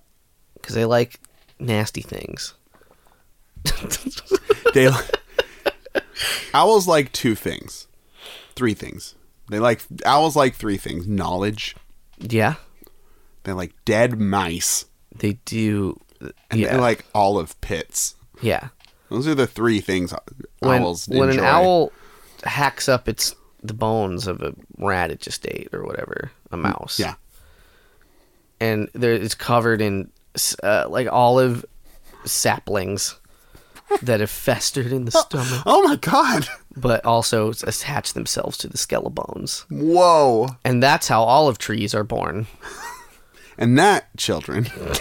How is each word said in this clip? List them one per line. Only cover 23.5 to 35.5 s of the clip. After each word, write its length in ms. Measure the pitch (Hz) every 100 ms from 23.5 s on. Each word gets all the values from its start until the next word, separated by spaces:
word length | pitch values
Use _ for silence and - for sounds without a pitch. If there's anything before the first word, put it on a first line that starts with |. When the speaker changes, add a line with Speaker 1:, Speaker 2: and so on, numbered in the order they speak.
| _
Speaker 1:
the 120 | 110
bones 520 | 110 110 110 98 90 95
of 140 | 95
a 120 | 73 - - -
rat 340 | 98 92 85
it 80 | 71
just 260 | - - -
ate 220 | - -
or 100 | -
whatever, 480 | - - - - - _ -
a 40 | 87
Speaker 2:
Mm, 40 |
Speaker 1:
mouse. 360 | 71 50 - -
Speaker 2:
yeah. 160 | 87 87 - _ - _ _ _ _ _ _ _ _ _ _ -
Speaker 1:
And 280 | 113 107 104
there, 200 | - 120
it's 220 | 113 107 -
covered 460 | - 120 113 110
in 300 | 107 98 - _ _ -
s-, 200 | - -
uh, 220 | 101 104 65
like, 200 | 101 117
olive 540 | 117 120 127 127 117 - - - - - - -
saplings 880 | - 113 110 - 98 92 98 - - _ _ _ - _ - - 403
that 160 | 123 110
have 80 | 104
festered 640 | - - 113 - 139 120
in 120 | 131 120
the 60 |
Speaker 2:
<laughs> 40 | 320
Oh, 60 |
Speaker 1:
stomach. 420 | - 147 127